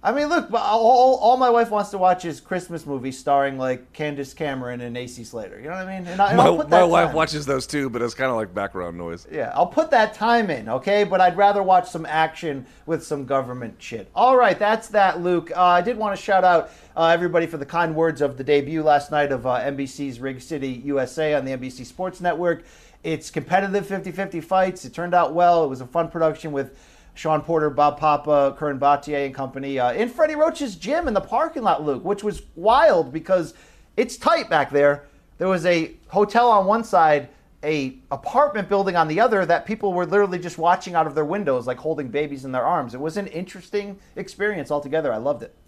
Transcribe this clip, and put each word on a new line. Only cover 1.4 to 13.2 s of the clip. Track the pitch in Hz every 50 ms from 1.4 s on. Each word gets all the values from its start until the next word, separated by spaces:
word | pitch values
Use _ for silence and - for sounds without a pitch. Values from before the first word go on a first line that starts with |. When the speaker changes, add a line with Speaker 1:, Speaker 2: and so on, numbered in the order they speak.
| 262 247
Speaker 1:
wife | 233 233 233 233
wants | 208 208 202 196 -
to |
watch | 196 185 185 180 180 180
is | 175 147 -
Christmas | - - 190 180 175 - 170 160 -
movies | 139 143 131 120 135 131 -
starring, | - 147 139 139 139 139 135
like, | 135 131 131 127 127 - _ _
Candace | - 156 151 143 139 139 131 -
Cameron | - 165 147 139 131 127 123 123 123 123
and | 120 117 123
A | 123
C | 120 123 - 117
Slater. | 113 - 117 107 95 95 95
You | 113 147
know | 175
what | 190 185
I | 185 190 190
mean? | 180
And | 175 175 185
I, | 196 196
and | -
Speaker 2:
My, | - -
Speaker 1:
I'll | - 170 165
put | - -
Speaker 2:
my | 165 180
Speaker 1:
that | 180 175
Speaker 2:
wife | 170 170 170
Speaker 1:
time. | 160 -
Speaker 2:
watches | 156 160 160 156 151 147
those | 131 139 131 -
too, | - - 147 139 135
but | 113 120 117
it's | 120 113
kinda | - 131 131 123
like | 113 110 95 90
background | 101 98 98 - 95 90 87 85 87
noise. | 87 85 85 87 - - 147
Speaker 1:
Yeah, | 156 123 107 -
I'll | 139 170
put | 185 - - 320 311 285
that | 240 214 214 -
time | - 208 226 233 240 226 190
in, | 156 123 107 107
okay? | 113 131 - 190 202 208 208
But | 185 180 185 185
I'd | 180 175 175
rather | 202 202 202 202 196
watch | 185 190 180 180 -
some | - 165 160
action | 156 151 156 160 160 160 - - 165 143 135 131 - - - _
with | - 165 151 160
some | - 156 139